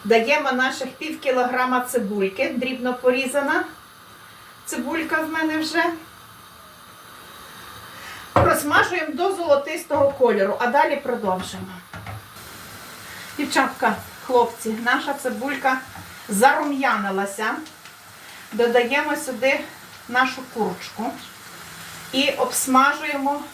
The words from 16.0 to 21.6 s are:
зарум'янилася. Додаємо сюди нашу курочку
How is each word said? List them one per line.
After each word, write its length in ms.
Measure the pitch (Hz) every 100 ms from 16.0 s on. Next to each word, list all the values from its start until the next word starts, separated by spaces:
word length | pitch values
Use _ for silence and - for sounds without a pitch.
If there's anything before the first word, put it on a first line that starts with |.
| - - -
зарум'янилася. 1300 | 196 262 302 294 269 262 214 202 190 202 - 214 311 320 - - - - - - - -
Додаємо 640 | 220 233 240 233 285 302 285
сюди 440 | 254 214 262 294 - - - - -
нашу 340 | 247 254 - 262
курочку 580 | 233 196 175 - - 233 - - - - -